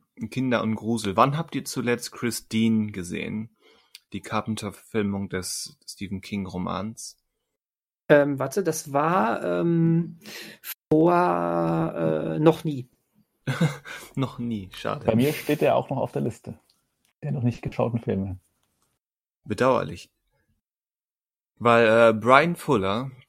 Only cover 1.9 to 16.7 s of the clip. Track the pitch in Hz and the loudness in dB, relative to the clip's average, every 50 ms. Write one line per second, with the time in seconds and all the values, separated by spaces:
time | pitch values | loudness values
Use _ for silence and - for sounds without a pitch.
1.9 | 120 117 - - - - - 120 110 - - _ - 110 113 113 110 110 107 107 | -2 -2 -2 -10 -10 -6 -6 -4 -4 -6 -10 _ 0 2 4 4 4 2 2 0
2.9 | 104 98 87 87 87 82 78 - 101 107 110 117 _ _ _ _ _ _ _ _ | -4 -8 -8 -8 -8 -8 -8 -6 -6 -8 -8 -10 _ _ _ _ _ _ _ _
3.9 | _ - _ _ - 98 - - - 107 - - 110 107 - 101 92 - - - | _ -20 _ _ -12 -12 -10 -6 -6 -4 -4 -4 -6 -6 -6 -10 -10 -12 -20 -6
4.9 | - 113 104 101 98 98 98 92 - 95 90 - - - - - - _ _ - | -4 -2 -2 0 -2 -2 -4 -4 -6 -6 -6 -6 -8 -10 -10 -12 -16 _ _ -20
5.9 | - - 101 92 101 95 - - - 101 95 90 90 90 90 87 90 92 95 110 | -14 -12 -10 -8 -8 -10 -10 -8 -6 -6 -6 -6 -6 -6 -6 -4 -4 -6 -6 -8
6.9 | 113 - - - - _ _ _ _ _ _ _ _ _ _ _ _ _ _ _ | -10 -12 -16 -18 -18 _ _ _ _ _ _ _ _ _ _ _ _ _ _ _
7.9 | _ _ _ _ 156 147 143 143 143 131 127 131 - 208 190 170 160 - - 147 | _ _ _ _ 6 6 6 4 0 -2 -4 -4 -2 -2 -2 -2 -4 -4 -8 -2
8.9 | 139 139 147 160 175 190 202 226 - - - 180 175 175 170 170 170 165 165 165 | -2 0 2 2 2 2 2 0 -2 -2 -4 -4 -2 0 0 2 2 4 4 4
9.9 | 165 165 170 165 - - - - - - - - - - - - - - _ _ | 4 2 0 -2 -8 -14 -18 -18 -16 -16 -16 -18 -20 -18 -16 -16 -16 -16 _ _
10.9 | 156 156 160 175 175 175 180 175 175 175 175 170 170 170 170 165 165 165 165 160 | 2 4 4 4 4 4 2 2 0 0 -2 -2 -2 -2 0 0 0 -2 -2 -2
11.9 | 160 165 165 160 - 156 156 160 160 160 156 165 160 160 - 160 147 131 127 - | -4 -2 -2 0 0 -2 -2 -4 -2 2 2 2 2 2 -2 -6 -6 -6 -8 -12
12.9 | _ _ _ _ _ _ _ _ _ _ _ - 131 - 175 143 - - - - | _ _ _ _ _ _ _ _ _ _ _ -8 -4 -2 -2 -2 -2 -6 -12 -16
13.9 | - - - - - - 135 120 - - 120 120 117 104 95 92 - - - 107 | -16 -16 -16 -12 -6 -6 -6 -6 -6 -8 -8 -6 -6 -8 -8 -12 -16 -8 -6 -6
14.9 | 101 101 104 117 110 110 127 143 151 - - - 147 151 156 131 110 131 139 - | -6 -4 -2 0 2 2 2 2 0 -2 -2 -4 -2 0 2 2 2 2 0 -2
15.9 | - 127 - 123 - 143 139 123 110 - _ - - - _ _ | -4 -6 -6 -4 -4 -4 -4 -6 -6 -8 _ -16 -16 -16 _ _